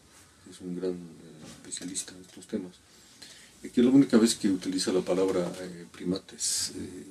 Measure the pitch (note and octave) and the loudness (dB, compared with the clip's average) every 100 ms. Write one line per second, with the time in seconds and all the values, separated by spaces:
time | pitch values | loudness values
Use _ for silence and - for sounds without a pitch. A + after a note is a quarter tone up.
0 | - - - - - F2 F2+ F2+ F#2 F2+ | -16 -20 -20 -20 -20 -14 -10 -6 -4 -6
1 | E2+ D#2+ E2 D#2 D2+ - - - - - | -10 -18 -20 -20 -20 -18 -14 -12 -10 -10
2 | - F#2 F#2 - - G#2+ F#2 - - - | -10 -14 -20 -20 -8 -8 -8 -16 -20 -20
3 | - - - - - - - - B2 C3+ | -20 -20 -20 -20 -20 -18 -4 4 8 8
4 | C3 A#2 A2+ - G#2 F#2 F#2+ F#2 - F#2 | 8 8 6 4 0 0 0 -2 0 0
5 | F2+ F#2 F#2+ F#2 F2 - F2+ F2 E2+ - | 2 2 2 0 -2 -6 -12 -14 -16 -8
6 | F2+ F#2 - - - - - F#2 - F2+ | -4 -4 -6 -8 -4 -4 -4 -8 -12 -12
7 | F#2+ | -16